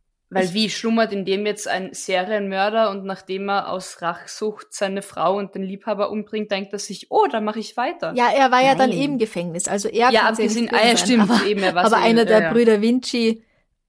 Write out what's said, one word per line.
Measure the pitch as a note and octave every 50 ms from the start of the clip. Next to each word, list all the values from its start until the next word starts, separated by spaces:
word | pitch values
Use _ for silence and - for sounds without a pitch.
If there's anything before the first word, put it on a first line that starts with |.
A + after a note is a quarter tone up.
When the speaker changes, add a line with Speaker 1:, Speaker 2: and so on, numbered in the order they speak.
| _ _ _ _ _ -
Speaker 1:
Weil | F3+ F#3+ F#3
Speaker 2:
Ich | F3+ F3
Speaker 1:
wie | G#3+ A3 G3+
schlummert | - - - A3+ A3+ A3+ A3+ A3
in | G3+ G3+ F#3+
dem | F3+ F#3+ G3 G#3
jetzt | G#3 G3+ G3+ - -
ein | A#2+ F#3 F#3+ F#3
Serienmörder | F#3 - - - F#3 F3+ F#3 G#3 G#3+ G#3 G3+ G3 F#3+ F#3+ G3 G#3+ G#3+ A3+ A3 G3+
und | G3 G3 F#3+
nachdem | F#3+ F#3+ F#3 - - F#3+ F#3+ G3 G3+
er | G3+ G3 - -
aus | F3+ F#3 F3+ - - -
Rachsucht | F3 E3+ F3 - - - - - G#3+ G#3+ G#3 - - -
seine | - - G3+ F#3+ F#3+ G3
Frau | F#3+ - - - D#3+ F3 F#3+
und | G3+ G3 F#3+ -
den | F#3+
Liebhaber | F#3+ F#3 G3 G3+ - A3+ G#3 F#3+ G#3 -
umbringt, | G#3 A3 G#3 - - G#3+ G#3+ G#3
denkt | G3+ F#3+ G3+ G3
er | - G3+
sich, | - - G3 - - -
„Oh, | - G#4 G#4 D4
dann | C4 A3 G#3+
mach | G#3+ G#3+
ich | A3+ G#3+ - -
weiter.“ | A#3+ A#3+ D4+ E4+ - - E3 -
Speaker 2:
Ja, | A#3+ A#3+ A#3+ -
er | C#4 C4+ B3
war | B3 B3+
ja | C4 C4+ C4
dann | C4 C4 B3+
Speaker 1:
Nein. | F#3 E3+
Speaker 2:
eben | C#4 C#4+
im | C#4+ A#3+
Gefängnis, | A3 A3 - F3 F3 F3 D#3+ F3 - -
also | G3 G3+ G3+ -
er | - A3 A#3+ B3+
Speaker 1:
Ja, | A3+ G#3+
Speaker 2:
kann's | - A3 A3 A3+
ja | G#3+
Speaker 1:
abgesehen, | G#3 G#3+ A#3+ A#3
Speaker 2:
nicht | - -
Speaker 1:
ah, | G3+
ja, |
Speaker 2:
gewesen | A3 A#3+ A3+
sein, | A#3 F3+
Speaker 1:
stimmt, | G#3 B3 A3+ G3+ F#3
Speaker 2:
aber, | A#3+ G#3+ G3
Speaker 1:
eben, | G3+ G#3 G3+
er | G3 F#3 E3+
war's | F3 F#3+ -
Speaker 2:
aber | A3+ -
Speaker 1:
ja, | - A#3
Speaker 2:
einer | A#3 A#3
Speaker 1:
ja, | A3+
Speaker 2:
der | G#3+ G#3+ G#3+ -
Speaker 1:
ja. | E3
Speaker 2:
Brüder | A3 A#3 A#3+ A3+ A3 G#3
Vinci, | G#3+ A#3 B3 B3+ - - - A#3+ A3+ A3+ A3+ A3+ _ _ _ _ _ _ _ _ _